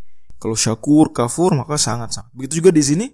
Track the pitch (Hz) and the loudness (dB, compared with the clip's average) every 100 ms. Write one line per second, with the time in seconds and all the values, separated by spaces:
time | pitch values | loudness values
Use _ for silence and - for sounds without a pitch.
0 | - - - - 110 110 110 110 143 151 | -12 -14 -14 -8 -6 -2 -2 -2 2 4
1 | 151 - 120 160 180 147 120 147 117 117 | 4 2 -4 0 0 0 -2 -4 -2 -4
2 | 110 - - 123 135 160 185 156 139 156 | -8 -12 -14 -14 -8 2 4 4 2 0
3 | 254 | -2